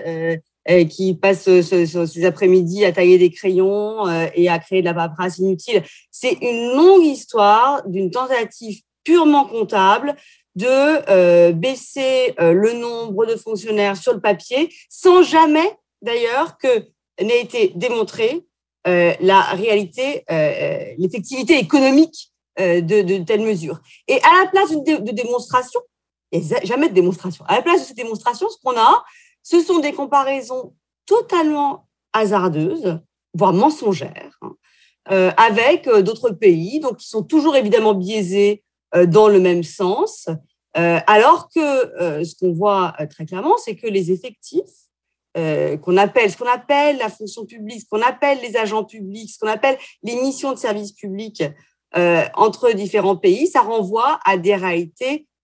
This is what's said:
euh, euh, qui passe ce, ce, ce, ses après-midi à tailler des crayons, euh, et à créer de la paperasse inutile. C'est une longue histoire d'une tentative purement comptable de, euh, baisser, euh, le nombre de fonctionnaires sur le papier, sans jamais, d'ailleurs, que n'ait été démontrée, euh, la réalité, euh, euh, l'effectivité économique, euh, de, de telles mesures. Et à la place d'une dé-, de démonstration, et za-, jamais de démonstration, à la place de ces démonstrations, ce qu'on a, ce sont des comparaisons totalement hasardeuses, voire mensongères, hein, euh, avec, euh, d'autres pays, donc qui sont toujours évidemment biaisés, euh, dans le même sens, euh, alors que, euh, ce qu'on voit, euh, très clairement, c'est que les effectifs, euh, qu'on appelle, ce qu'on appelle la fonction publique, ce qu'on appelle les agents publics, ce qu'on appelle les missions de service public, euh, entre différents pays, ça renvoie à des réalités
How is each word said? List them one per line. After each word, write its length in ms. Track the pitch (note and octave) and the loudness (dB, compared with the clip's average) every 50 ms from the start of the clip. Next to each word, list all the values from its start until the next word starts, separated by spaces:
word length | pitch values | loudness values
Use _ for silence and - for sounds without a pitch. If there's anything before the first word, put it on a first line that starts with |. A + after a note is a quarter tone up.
| - | -6
euh, 300 | E3+ E3 D#3+ E3 E3 E3 D#3+ - _ _ _ - - | -8 -8 -6 -4 -4 -4 -6 -8 _ _ _ -2 2
euh, 140 | F3 F3+ E3+ | 4 4 4
qui 300 | D#3 - - F#3+ F#3+ F3+ | 2 -2 -4 -2 -2 -2
passe 280 | - - G3 G3 F#3 | 0 0 0 0 0
ce, 200 | - F#3+ F#3 F3+ | 2 4 4 4
ce, 220 | E3+ D#3+ F#3+ F3 E3+ | 4 2 0 0 0
ce, 220 | D#3+ E3+ F3 E3 | 0 -2 -4 -4
ses 180 | D#3 - E3 F3 | -4 -4 -2 -2
après-midi 600 | F#3 E3+ - G3+ F#3 F#3 F#3 F3 E3+ F3+ G3+ G#3 | -2 0 0 2 4 4 4 2 0 -2 0 0
à 80 | F#3 | 0
tailler 260 | E3+ G3 F3+ F3+ F#3 F3+ | 2 2 4 6 6 6
des 120 | F3+ F3 | 6 4
crayons, 760 | E3 - - F#3+ F#3 F#3 F#3+ F#3+ G3+ G#3 G#3 G#3+ A3 A3 G#3 | 0 0 -4 -2 0 2 2 0 0 -2 -4 -6 -6 -6 -4
euh, 200 | F3+ E3 E3 E3 - - | -4 -2 -4 -4 -4 0
et 120 | F3 F3 F3+ | 0 0 0
à 120 | E3+ E3 | 0 -2
créer 220 | - - F#3+ F#3 | -4 -4 -4 -2
de 40 | F3 | -2
la 80 | F3 E3+ | -2 -2
paperasse 440 | E3+ E3 E3+ D#3 E3+ F#3 F#3 D#3+ F3 | -4 -6 -6 -6 -6 -8 -6 -4 -4
inutile. 440 | F#3 F#3+ F#3+ D#3+ - - A#3 F#3+ D#3 - - - _ _ | -2 -2 -4 -4 -4 -2 -2 -2 -2 -4 -14 -20 _ _
C'est 260 | - - - B3+ F4 - | -12 -6 -4 -4 -4 -2
une 340 | - A#3+ A#3+ A#3 A#3 A#3+ B3+ | -4 -4 -4 -4 -4 -2 2
longue 280 | C#4 E4 F#4 G4 F#4 E4 | 4 6 6 8 6 6
histoire 760 | D4+ C4+ B3 - - - A3 G3+ G3+ G#3 A3+ B3 C4+ C#4+ C4+ - G3 | 4 0 -4 -8 -4 0 2 4 4 4 4 4 2 0 -2 -4 -6
d'une 240 | E3+ G3 G3 F3+ | -6 -6 -4 -4
tentative 680 | F#3 B3 C4 B3+ C4 A#3+ A3+ A3 - - A#3 A3 G3 - _ _ _ _ | -4 -4 -4 -2 -2 -2 -4 -6 -10 -14 -14 -14 -14 -16 _ _ _ _
purement 440 | - - E4 F4 D#4+ D4+ D4 C#4+ C#4 | 0 2 4 4 4 4 4 2 2
comptable 680 | C#4+ A3+ A#3 G#3+ - A3+ G3 F#3+ F#3+ G#3+ A#3 C4 C#4+ C#4+ - _ _ _ _ _ _ - | 0 -2 -6 -4 -2 0 2 4 4 4 2 0 -4 -8 -8 _ _ _ _ _ _ -10
de, 540 | F3+ G#3 B3+ C4 C4+ C#4 D4 D#4 C#4+ C#4+ - | -4 -2 0 2 2 2 2 2 0 2 2
euh, 400 | G3 F#3 F3+ F3 F3 F3 F3 E3+ | 4 4 6 6 6 6 6 6
baisser, 800 | E3+ E3 E3+ C4 C4+ B3 - - - C#4 C4 C4 C4 B3+ B3+ B3 - - | 4 0 -2 -4 -4 -6 -10 -12 -8 -4 -2 0 0 0 0 0 0 0
euh, 140 | E3+ E3 | 2 2
le 220 | E3+ F#3 G#3 A3+ A#3+ | 4 4 2 0 -2
nombre 520 | A#3+ A#3+ A#3+ A#3 A#3 A#3 A3+ G3 G3 A3+ | -2 -8 -8 -8 -8 -10 -6 -4 -2 -2
de 80 | A3+ A3+ | -2 -2
fonctionnaires 600 | G3 - A3 A3 F#3+ G#3+ A3 G#3+ G#3 G3+ G3+ G3 | -6 -8 -10 -10 -8 -6 -6 -2 -2 -2 -2 -4
sur 160 | F3+ - B3+ | -4 -2 -4
le 80 | A3+ G3 | -2 0
papier, 520 | - G#3+ G3+ - - - B3 C4+ E4 E4 - - _ - | 0 -2 -2 -2 -4 -6 -4 -2 -2 -4 -6 -12 _ -20
sans 360 | - - - F#4 F4 F#4 E4+ | -6 0 4 6 6 6 6
jamais, 440 | - D#4 D#4+ D#4+ D#4 D4+ D#4 E4 G#4 - _ _ _ _ _ | 6 4 4 4 4 4 2 2 0 -2 _ _ _ _ _
d'ailleurs, 560 | - A#3 A#3 A#3+ A#3 A#3 A#3+ C#4 D#4+ - - _ | -6 -4 -2 -2 -2 -2 -2 -2 -4 -4 -6 _
que 280 | - C4 B3 G#3+ - _ _ _ _ _ _ - | 0 0 0 0 -2 _ _ _ _ _ _ -6
n'ait 200 | F#3+ G#3+ A#3+ A#3+ | -2 0 0 0
été 320 | A#3+ A#3 - A#3+ G#3+ F#3 - | 0 -2 -2 0 0 0 0
démontrée, 720 | F3 A#3 B3 A#3+ A3+ G#3+ - - F3 A3 A#3 C#4+ F4 - _ _ _ _ _ _ _ - | -2 -4 -4 -2 -2 -4 -4 -4 -2 -2 -2 -2 -4 -10 _ _ _ _ _ _ _ -4
euh, 260 | F3+ F3+ F3 F3 E3+ - - | 0 2 2 2 2 0 0
la 200 | F3 F#3+ G3 F#3+ | 2 4 4 4
réalité, 840 | - - F#3+ F3 G#3 A#3 G#3+ G#3 G3+ E3+ - B3 B3+ C#4 C#4+ - - - | 4 2 -2 -4 -2 0 0 0 -2 -4 -6 -6 -6 -4 -6 -6 -6 -4
euh, 40 | E3 | -2
euh, 600 | D#3+ D3+ D3 - - D3 - - - - - - | -2 0 -2 -2 -4 -6 -6 -6 -8 -10 -12 -8
l'effectivité 640 | D3+ F#3 F#3 - A3+ F3+ - C4 C4 B3 A3+ E4 C4+ | -6 -6 -4 -4 -6 -10 -8 -8 -4 0 2 2 2
économique, 760 | G#3 - - C#4 C4+ C4+ C4+ D4 D#4+ D#4+ - - - _ _ _ _ _ - - | 2 2 2 2 4 4 4 4 4 2 0 -14 -20 _ _ _ _ _ -6 -2
euh, 200 | F#3+ F3+ E3+ F3 | 0 0 0 0
de, 220 | E3+ D#3+ G#3 G#3 | 0 0 0 0
de 220 | F#3+ F3 G3 F#3+ E3+ | 2 0 -2 -2 -2
telles 200 | D#3+ A3 G#3 A3 | -2 -2 -2 0
mesures. 360 | A3 G#3+ E3+ D#3+ C#3+ C#3+ - _ _ - _ _ | -2 -4 -4 -6 -8 -12 -12 _ _ -20 _ _
Et 140 | - C4+ - | -2 0 2
à 220 | - D#4 F4 F#4 F#4+ | 4 4 4 4 4
la 40 | - | 2
place 220 | F#4+ G4 G4 D#4 | 2 0 0 0
d'une 140 | D#4 D4+ C4+ | -2 -2 -2
dé-, 160 | D#4 D#4 - | -2 -2 -2
de 100 | - B3 | -2 -6
démonstration, 680 | A3+ A3+ A#3+ A#3 A#3+ B3 A#3+ - - B4 B4 - - A#4+ B4 _ _ _ _ _ _ _ _ - | -6 -6 -4 -4 -4 -6 -4 -2 -2 -2 -2 -4 -6 -8 -8 _ _ _ _ _ _ _ _ -8
et 100 | - E3 | -6 -6
za-, 220 | - D3+ A3 B3 | -4 -4 -4 -4
jamais 260 | - F#3+ A#3+ - D#4 E4+ | -4 -4 -2 0 0 0
de 60 | G3 | 2
démonstration, 500 | F#3 F3 F#3 F#3+ - - F#3 E3 - - - | 2 2 2 0 -6 -8 -12 -12 -10 -4 -2
à 80 | F#3 | -2
la 60 | A#3+ | 0
place 180 | - F4 F4 E4+ | 2 2 0 0
de 60 | C4+ | 0
ces 80 | - C4+ | -4 -12
démonstrations, 540 | A3 A#3+ A3+ A3 G#3 - A#3+ A#3+ - F#4 A4+ | -12 -10 -10 -8 -6 -4 -6 -4 -4 -6 -8
ce 80 | - - | -8 -8
qu'on 160 | - B3+ B3 A#3 | -6 -4 0 2
a, 240 | A3 B3+ F#4 A#4+ - - _ _ _ _ _ _ | 4 4 4 2 0 -6 _ _ _ _ _ _
ce 180 | - - E4 F4 | -6 0 0 0
sont 200 | D#4+ E4+ F#4 E4+ | 2 2 0 0
des 120 | C#4+ D4 | 0 -2
comparaisons 800 | D4 - C#4 C4+ C#4+ C#4 C4+ C4+ C#4 C4+ A#3+ A#3 B3+ C4 B3 - _ _ _ _ _ _ _ | -4 -6 -4 0 0 0 0 0 -4 -6 -6 -8 -10 -12 -12 -14 _ _ _ _ _ _ _
totalement 840 | - G4 A#4 A#4 - F#4+ F4 D#4+ D#4 D4+ D4 C#4+ C#4 C#4 - _ _ _ _ _ _ | 0 0 0 0 0 -2 0 0 0 0 -2 -2 -4 -6 -8 _ _ _ _ _ _
hasardeuses, 880 | - A3 A3 G3 G#3 G3 F3+ F#3 D#3 D#3 D#3 F3 D#4+ E4 C4 F#3 E3 E3 - _ _ _ _ _ - | -2 -2 0 0 0 0 0 0 -2 -2 -2 -4 -4 -4 -4 -6 -6 -8 -10 _ _ _ _ _ -4
voire 180 | E3 G3+ F#3+ | 0 0 2
mensongères, 880 | E3+ F#3 A#3+ D#4 D#4 - B3+ G#3+ F#3 D3 - - - - - - _ _ | 2 2 2 0 0 -2 -4 -4 -4 -4 -6 -12 -16 -18 -20 -20 _ _
hein, 120 | - - - _ _ _ _ _ _ _ _ _ _ - | -20 -20 -20 _ _ _ _ _ _ _ _ _ _ -2
euh, 220 | G3 F#3+ F#3 F#3 F3 | 0 2 2 2 2
avec, 520 | - G#3+ A#3 G3+ A#3 A#3 C4 F4 - - C#4 | 4 2 2 4 2 2 2 2 2 2 2
euh, 120 | A3+ G#3 | 2 4
d'autres 300 | F#3+ G3+ A3+ - - A#3+ | 2 2 -2 -2 -4 -4
pays, 480 | F#3+ D#3+ A3 G3 E3+ D#3+ E3 G3 C4 D#4 | -2 2 4 4 4 4 0 -4 -6 -4
donc 200 | D#4 C4 G#3+ - | -4 -6 -8 -8
qui 100 | - - | -10 -10
sont 160 | - A3 E3+ | -8 -8 -4
toujours 320 | - D#4 D#4 C#4 D#4+ C#4+ | 0 0 0 2 2 2
évidemment 380 | C4+ A3+ G#3 F#3 A3 A3 A3 G#3 | 2 2 2 2 2 2 2 0
biaisés, 680 | F#3+ F3+ F#3+ A3 G#3+ G3 F3 F#3+ G3+ G3+ G#3 G#3 G3+ _ _ _ _ _ _ - | 0 -2 -6 -4 -4 -4 -2 0 0 2 2 0 -2 _ _ _ _ _ _ 0
euh, 120 | F3 F3 | 2 2
dans 200 | F3 D#3+ G#3+ G#3+ | 4 6 6 6
le 140 | G#3 G#3 F#3+ | 6 6 4
même 240 | F#3 F3+ F3 F3 E3+ | 4 2 0 -2 -4
sens, 640 | D#3+ - - F#3+ F#3 G3+ C4 F#4+ A4 - - - - E3 D#3 _ _ _ _ _ _ - | -6 -8 -6 -4 -2 -2 -2 -2 -4 -6 -8 -10 -10 -10 -10 _ _ _ _ _ _ -4
euh, 240 | E3 E3+ E3+ E3+ D#3+ - | -2 0 0 0 0 2
alors 420 | - G#3+ G#3+ A#3 C#4+ F4 F4 - - | 4 4 6 6 6 4 4 0 -4
que, 80 | - E4 D#4 C#4+ C#4 C4 B3 - - - | -4 -2 -2 0 0 -2 -2 -4 -4 -6
euh, 240 | F3 E3+ D3 D3+ E3+ | -6 -4 -4 -6 -8
ce 120 | E3 - | -8 -8
qu'on 160 | - F#3 F#3 | -4 -4 -2
voit, 420 | E3+ D#3+ G3+ G#3 G3+ G3 F#3 E3 - - | -2 0 0 0 2 0 0 -2 -4 -8
euh, 60 | D3+ | -12
très 200 | D3 _ - D#3+ | -12 _ -14 -14
clairement, 300 | D#3 F#3 F#3 A3+ D#4 A4 | -12 -10 -4 -2 0 0
c'est 180 | A#4+ - - G#3 | 0 -2 -6 -10
que 140 | - - A3+ | -10 -6 -4
les 240 | G3 G3 F3+ E3 | -4 -2 -2 -2
effectifs, 500 | F#3+ F3+ - B3+ G#3 _ - - C#4 F4 - - _ _ _ _ _ _ _ _ _ _ _ _ - | -4 -4 -6 -12 -18 _ -16 -10 -6 -6 -6 -8 _ _ _ _ _ _ _ _ _ _ _ _ -8
euh, 400 | E3 E3 D#3 D3+ D3 D3 D3 D3 | -6 -4 -4 -2 -2 -2 -4 -4
qu'on 200 | D#3 - F3+ F3+ | -6 -4 0 2
appelle, 340 | F#3+ G3+ G3+ - B3+ A3+ G3+ | 2 2 2 2 2 0 0
ce 60 | - | -2
qu'on 100 | - A#3+ | -4 -4
appelle 520 | B3 B3 B3 B3 - C#4+ C#4+ D4 D4+ D4 C4 | -4 -4 -2 -2 -2 0 2 2 0 0 -2
la 100 | A#3 G#3+ | -4 -8
fonction 360 | G#3 - G#3+ G3 - A3+ G#3+ | -8 -12 -16 -16 -14 -16 -16
publique, 360 | - A#3 A3+ G#3+ G#3 A#3+ A3 | -16 -16 -16 -16 -16 -16 -16
ce 60 | - - | -12 -8
qu'on 120 | G#3+ G#3+ | -4 -2
appelle 360 | A#3 B3 B3+ - D4 C#4+ C#4 C4 | -2 -2 -2 -2 -2 -2 -2 -2
les 160 | A#3+ A#3 A3+ | -4 -6 -6
agents 280 | A#3 A3+ G3+ G#3+ A3 G3+ | -4 -4 -4 -4 -6 -6
publics, 460 | - G#3+ A3 G3 F#3+ G3 A3+ A3 G3 | -8 -12 -16 -16 -14 -14 -16 -16 -18
ce 80 | - - | -12 -8
qu'on 80 | A3 A3 | -6 -6
appelle 280 | G#3+ G#3+ - C4+ C4 C4+ - - _ _ - | -4 -2 0 -2 -2 -2 -8 -18 _ _ -10
les 100 | G#3+ A#3+ | -8 -6
missions 380 | A#3+ B3+ C#4 C4+ - - C#4 | -4 -4 -4 -4 -6 -6 -8
de 60 | B3+ - | -6 -6
service 340 | - A3+ G#3 G#3 G#3 G3+ | -4 -6 -6 -6 -8 -12
public, 500 | - _ - G3+ F#3+ G3 A3 A3 - - E3 D3 D3+ _ _ _ _ _ _ _ - | -14 _ -12 -12 -10 -10 -12 -12 -8 -8 -8 -8 -10 _ _ _ _ _ _ _ -2
euh, 280 | F3 F3 F3 E3+ E3 D#3 - - | 0 0 2 2 0 -2 -2 -2
entre 360 | - G#3 A3 - - - - | 0 0 0 0 0 0 0
différents 460 | A3+ G3 G#3 F3+ G#3+ G#3 F#3 F#3+ G3 | 0 0 -2 -4 -2 0 0 0 0
pays, 320 | E3+ - F#3+ F#3 A#3 D4+ F#4 | 0 2 2 2 2 0 0
ça 140 | - D4+ | 2 0
renvoie 580 | A3+ G#3 A3+ A3+ G3 F3+ G#3 A3+ B3 C#4 D#4 - - | 0 0 0 -4 -4 -2 -2 -2 0 0 -2 -2 -2
à 120 | F#3+ G3 | -2 -2
des 180 | F3+ E3+ G3 G#3 | 0 0 -2 -2
réalités 720 | F#3+ F#3 F#3 F3 E3+ F3 D#3+ - - B3 C4 D4 D4+ - _ _ _ | -2 -2 -4 -4 -4 -6 -6 -8 -8 -6 -6 -6 -6 -10 _ _ _